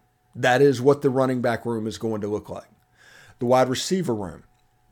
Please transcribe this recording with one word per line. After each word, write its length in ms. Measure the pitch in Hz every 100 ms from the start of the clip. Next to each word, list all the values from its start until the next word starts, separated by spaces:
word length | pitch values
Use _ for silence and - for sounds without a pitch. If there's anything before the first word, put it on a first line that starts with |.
| _ _ _ 120
That 260 | 127 127
is 200 | 143 120
what 200 | 135 143
the 80 | 139
running 320 | 131 131 127
back 240 | 120 113 117
room 220 | 113 110
is 100 | 101
going 220 | 113 107
to 80 | 104
look 220 | 104 -
like. 180 | 90 - _ _ _ _ - - -
The 60 | 120
wide 240 | 127 127
receiver 440 | 127 - 185 151
room. 300 | 107 90 73 - _ _ _ _